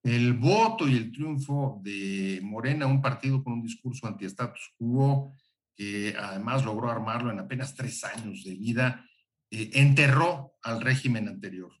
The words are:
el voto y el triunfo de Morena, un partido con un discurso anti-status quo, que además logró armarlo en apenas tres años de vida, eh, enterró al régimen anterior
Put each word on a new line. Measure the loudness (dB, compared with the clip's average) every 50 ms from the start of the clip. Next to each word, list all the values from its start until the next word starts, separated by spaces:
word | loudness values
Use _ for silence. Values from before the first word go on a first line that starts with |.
el | 2 2 4 4 6 4
voto | 4 4 6 6 6 6 6 4 4 2 2 4
y | 4
el | 2 2 -2
triunfo | -6 -6 -6 -4 -4 -4 -2 -2 -2 0 0 -2 -4 -6 -10
de | -8 -8 -6 -4 -4 -4 -2 -2 -2 -4 -4
Morena, | -6 -8 -8 -4 -2 -2 0 0 2
un | 2 2 2
partido | 2 0 -4 -2 -2 0 0 0 0
con | -2
un | -6 -4
discurso | -6 -8 -10 -8 _ -10 -8 -6 -8
anti-status | -8 -8 -6 -8 -10 -6 -6 -6 -8 -8 -14 -20 -20 _ _
quo, | -4 0 2 4 4 4 4 2 -2 -4 -14 _ _ _ _ _ _ _ _
que | -10 -8 -6 -4 -4 -4 -4 -4 -6
además | -8 -8 -8 -6 -4 -2 -2 -2 -2
logró | -2 -4 -4 -4 -4
armarlo | -4 -4 -4 -4 -4 -4 -4 -4
en | -4 -6
apenas | -8 -8 -6 -6 -8 -8 -8
tres | -8 -8 -8 -8 -8 -10
años | -10 -10 -10 -10 -10 -12 -12
de | -12 -12 -12
vida, | -6 -4 -2 0 2 2 2 0 -4 -14 _ _ _ _ _ _ _ _ _
eh, | -8 -8 -8 0 4
enterró | 6 8 8 8 8 6 6 6 6 4 4 2 -2 -8 -14 _ _
al | -6 -4 -4 0
régimen | 2 0 0 2 0 -2 0 0 -2 -6
anterior | -8 -10 -12 -10 -10 -12 -14 -14 _ _